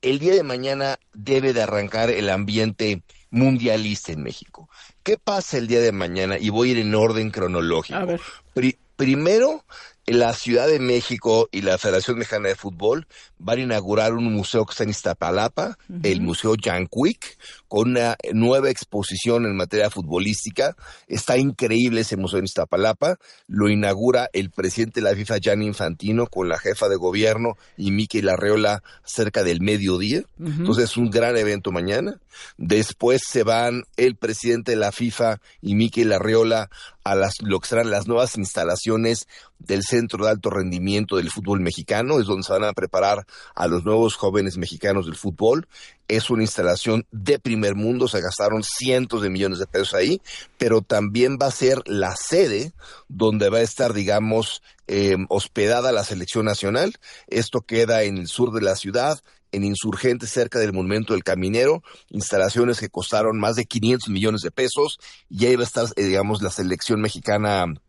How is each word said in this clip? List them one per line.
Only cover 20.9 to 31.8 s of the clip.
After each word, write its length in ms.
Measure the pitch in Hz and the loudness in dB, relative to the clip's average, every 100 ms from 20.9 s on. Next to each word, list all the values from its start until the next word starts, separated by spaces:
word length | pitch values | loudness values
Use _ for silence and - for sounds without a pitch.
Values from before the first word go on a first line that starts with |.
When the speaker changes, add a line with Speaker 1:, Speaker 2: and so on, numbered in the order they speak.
| - _ | -20 _
Speaker 1:
Está 320 | 107 - 127 | -8 0 2
increíble 640 | 139 - 120 117 123 117 | 2 0 0 2 2 0
ese 160 | 110 98 | -2 -2
museo 220 | 95 95 | -2 -2
en 40 | |
Iztapalapa. 720 | 95 - 80 87 107 110 104 180 - - _ | -2 -2 -2 2 0 2 0 -2 -8 -20 _
Lo 240 | 101 104 | 0 2
inaugura 580 | 104 101 98 120 123 123 | 4 2 2 2 2 2
el 160 | 95 95 | -2 -4
presidente 500 | - 92 101 113 120 | -4 -4 -2 -2 0
de 80 | 104 | 0
la 80 | 98 | 0
fifa, 220 | 107 110 | -2 -2
Gianni 280 | 107 104 107 | 0 0 -2
Infantino, 600 | 101 87 85 101 113 120 | -4 -6 -4 -2 0 0
con 240 | 92 90 | -2 -2
la 80 | 80 | -2
jefa 300 | - 104 104 | -2 0 0
de 60 | 98 | 2
gobierno 600 | 90 98 110 110 117 104 _ - | 0 2 2 2 -2 -4 _ -6
y 140 | 98 | -2
Mikel 360 | 98 107 110 98 | 0 0 0 0
Arreola 540 | 92 101 107 104 104 - - | 2 2 2 2 0 -6 -20
cerca 380 | - - 107 - | -12 -2 0 2
del 200 | 90 85 | 0 2
mediodía. 600 | 95 104 98 92 104 151 - - | 0 0 0 0 0 -4 -6 -12
Speaker 2:
Ujú. 120 | 165 | -8
Speaker 1:
Entonces, 340 | 151 175 117 117 | -4 0 2 0
es 60 | 117 | 0
un 120 | 120 | 0
gran 280 | 104 120 120 | 2 2 2
evento 340 | 104 101 98 | 0 -2 -4
mañana. 480 | 90 | -4